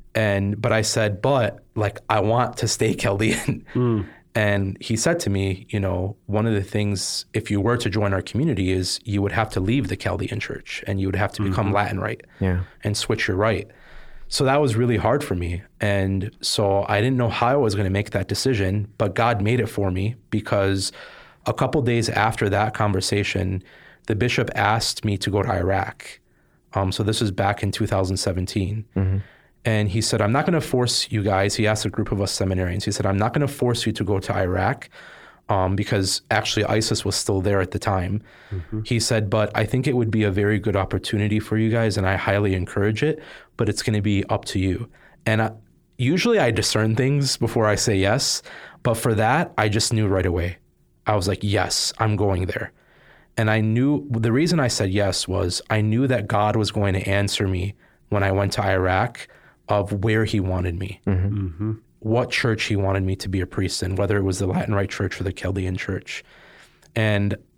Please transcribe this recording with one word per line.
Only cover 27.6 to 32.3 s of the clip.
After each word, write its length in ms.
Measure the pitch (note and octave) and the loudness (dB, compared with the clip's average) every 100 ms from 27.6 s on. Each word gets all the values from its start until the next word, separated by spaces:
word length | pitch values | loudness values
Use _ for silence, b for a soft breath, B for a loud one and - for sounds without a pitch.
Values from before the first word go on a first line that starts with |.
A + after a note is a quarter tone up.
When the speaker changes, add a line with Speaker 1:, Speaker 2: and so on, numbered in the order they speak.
Speaker 1:
in 80 | G2+ | -2
two 160 | - G#2+ | -2 0
thousand 300 | G2 F#2 F#2+ | 0 0 0
seventeen. 680 | G2+ F2+ F2+ G#2 F#2+ G#2+ - F2+ | -2 -2 -2 -2 -2 -4 -6 -2
Speaker 3:
Mm-hmm. 220 | F#2+ G2 B B B _ | 0 0 B B B _
Speaker 1:
And 240 | A2+ G#2+ G#2 | -2 0 2
he 120 | G#2+ | 0
said, 200 | - A2+ | 0 2
"I'm 120 | G#2+ | 2
not 120 | C3+ | 2
gonna 160 | E3+ E3 | 2 0
force 460 | - B2+ A#2+ - - | 0 0 2 0 -2
you 120 | A2 | 0
guys." 320 | G2+ F#2+ G2+ | 2 2 2
He 120 | - G#2+ | 2 2
asked 180 | G#2+ | 2
a 60 | G#2 | -2
group 200 | - G#2 | -2 -2
of 80 | G2+ | -2
us 160 | G2 | -2